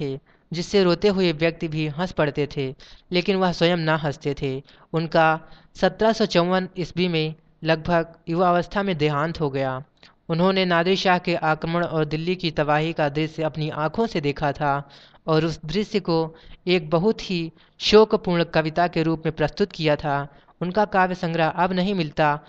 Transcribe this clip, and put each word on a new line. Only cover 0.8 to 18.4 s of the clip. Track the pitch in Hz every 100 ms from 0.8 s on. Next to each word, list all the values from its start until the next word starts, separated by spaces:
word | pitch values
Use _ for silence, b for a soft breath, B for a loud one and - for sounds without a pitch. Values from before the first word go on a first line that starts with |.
रोते | 180 170 208
हुए | 190 185
व्यक्ति | 151 165 165 165
भी | 156 156
हंस | 143 180
पड़ते | - 151 135 139 -
थे, | 135 135 B B B
लेकिन | 180 170 190
वह | 185
स्वयं | 165 170 175
ना | 160 156
हंसते | 151 131 147 139
थे। | 139 131 - b b
उनका | 165 165 165 160 156 B B B -
सत्रह | 185 185 214
सौ | 220 214
चौवन | 175 175 185 185 -
ईस्वी | 165 165 180
में | 165 156 156 _ _
लगभग | 160 160 156 175 160 - -
युवावस्था | 165 180 175 170 208
में | 196 170
देहांत | 151 143 160 165
हो | 151
गया। | 135 135 131 139 _ b b _
उन्होंने | 165 180 190 185
नादिर | 170 175 190
शाह | 190 180
के | 180 170
आक्रमण | 160 156 165 170 175
और | 156 151
दिल्ली | 156 165 185
की | 175
तबाही | 151 147 151 160
का | 160 151
दृश्य | 139 156 156
अपनी | 156 151 156
आंखों | - 156 156 226
से | 180
देखा | 143 135 151
था | 139 147 139 143 B B B -
और | 160 165
उस | 156 156
दृश्य | 170 208 202
को | 185 165 160 B B B -
एक | 180 156
बहुत | 160 202 220 -
ही | 180 165 - b b
शोकपूर्ण | - 208 220 190 - 175